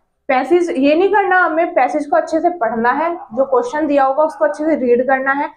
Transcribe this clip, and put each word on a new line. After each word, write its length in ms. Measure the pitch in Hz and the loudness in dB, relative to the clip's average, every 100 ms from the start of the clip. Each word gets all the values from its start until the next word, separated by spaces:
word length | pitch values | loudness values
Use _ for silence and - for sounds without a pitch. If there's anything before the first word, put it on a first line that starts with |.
| _ _ - | _ _ -4
पैसेज 460 | 254 262 349 339 262 | -2 2 2 2 0
ये 180 | 277 311 | 2 4
नहीं 140 | 392 | 2
करना, 300 | 415 381 370 | 2 2 2
हमें 340 | 349 311 339 | 2 0 0
पैसेज 320 | 302 247 302 285 | 2 0 0 -2
को 120 | 339 | -2
अच्छे 220 | - 320 | 0 0
से 100 | 339 | -2
पढ़ना 420 | 349 220 226 233 | -2 -4 -2 0
है, 240 | 269 330 339 | 0 -2 -6
जो 300 | - 220 269 | -6 -4 0
question 420 | 247 240 302 311 | 0 -2 -2 0
दिया 160 | 285 | 2
होगा 200 | 269 269 | 2 2
उसको 220 | 311 - 302 | -2 0 -2
अच्छे 200 | 294 311 | -2 -2
से 100 | 294 | 0
read 320 | 247 240 254 | 2 2 2
करना 240 | 262 269 | 0 -2
है, 180 | 277 302 | -4 -6